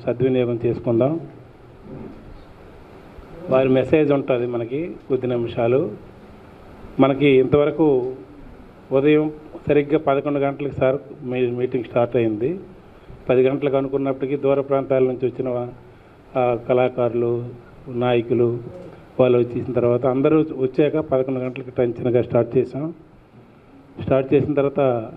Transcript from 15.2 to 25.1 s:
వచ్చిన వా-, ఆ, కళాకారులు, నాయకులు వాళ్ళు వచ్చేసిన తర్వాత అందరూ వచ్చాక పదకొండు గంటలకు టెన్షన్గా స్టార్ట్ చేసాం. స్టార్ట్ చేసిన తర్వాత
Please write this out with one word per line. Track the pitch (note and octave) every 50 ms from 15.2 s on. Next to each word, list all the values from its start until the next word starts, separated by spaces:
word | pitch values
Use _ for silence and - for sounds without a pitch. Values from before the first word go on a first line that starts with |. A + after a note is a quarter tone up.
| C3
వచ్చిన | B2 A#2+ - C3 B2+
వా-, | B2 B2 B2 B2 A#2+ - - - - - - - - - - - - C3
ఆ, | B2 B2 B2 A#2 A#2+ -
కళాకారులు, | B2+ B2 B2+ B2 B2+ B2 B2 A#2 A2+ A#2+ A#2 A#2+ A#2+ A#2+ A#2+ A#2+ B2 - - - - - - C#3
నాయకులు | B2 A#2+ B2 B2 B2 A#2 A2+ - C3 A#2 A#2+ A#2 A#2+ A#2+ A#2 A#2+ - - - - - - - - - -
వాళ్ళు | B2+ B2+ B2 B2
వచ్చేసిన | A#2+ A#2+ A#2+ B2 - -
తర్వాత | A#2+ B2 A#2+ A#2+ A#2+ A#2+ B2
అందరూ | C3+ B2 C3+ C3+ D3+ D#3 D#3 D#3 D#3 -
వచ్చాక | C3 C3 B2+ C3 - D3+ C#3+ D3
పదకొండు | D#3 D#3 - C3+ C3 C3 C3+ C3+ B2+
గంటలకు | B2+ B2+ B2 C3+ C3 B2+
టెన్షన్గా | A#2+ - B2 A#2+ A2+ - - B2 A#2 B2
స్టార్ట్ | A2+ - - A#2+ A2+ - -
చేసాం. | C3 A#2+ - - C3 D3+ D#3+ E3+ - - - - - - _ - - - - - - - - - - - - - -
స్టార్ట్ | - - C3+ C3+ C3+ C3+ D3
చేసిన | C#3 - - D3
తర్వాత | C#3+ C#3 C#3 C#3 D3 C#3 C3 B2 A#2 A2 A#2+